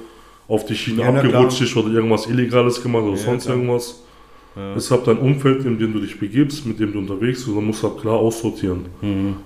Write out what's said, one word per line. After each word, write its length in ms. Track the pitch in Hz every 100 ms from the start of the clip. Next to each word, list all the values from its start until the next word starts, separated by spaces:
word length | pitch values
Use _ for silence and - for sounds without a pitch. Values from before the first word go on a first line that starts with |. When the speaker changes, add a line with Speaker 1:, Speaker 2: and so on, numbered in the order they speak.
| - - - - -
Speaker 1:
auf 160 | 110
die 100 | -
Schiene 280 | 107 - 113
Speaker 2:
Ja, 100 | 123
na 80 | 135
klar. 140 | 131
Speaker 1:
abgerutscht 260 | 123 123 -
ist 160 | 120 120
oder 140 | 110
irgendwas 360 | 113 113 107 113
Illegales 540 | 123 120 123 123 120
gemacht 200 | 123 117
oder 160 | 104 98
Speaker 2:
Ja, 40 |
Speaker 1:
sonst 220 | 110 123
Speaker 2:
klar. 120 | 123 127
Speaker 1:
irgendwas. 420 | 123 120 - - - - - - - 101
Speaker 2:
Ja. 160 | 98
Speaker 1:
Es 160 | 104 -
hat 160 | 123 117
dein 120 | 113
Umfeld, 480 | 135 143 139 135 123
in 120 | 110
dem 140 | 110
du 80 | 107
dich 180 | 98 -
begibst, 460 | 101 123 143 -
mit 160 | 113 104
dem 100 | 107
du 40 | 101
unterwegs 400 | 95 98 120 127
bist, 80 | -
und 80 | 104
dann 80 | 107
musst 160 | 107
du 80 | 107
halt 100 | -
klar 140 | 110
aussortieren. 720 | 110 113 110 110 - 98 90 90 -
Speaker 2:
Mhm. 320 | 104 95 98 98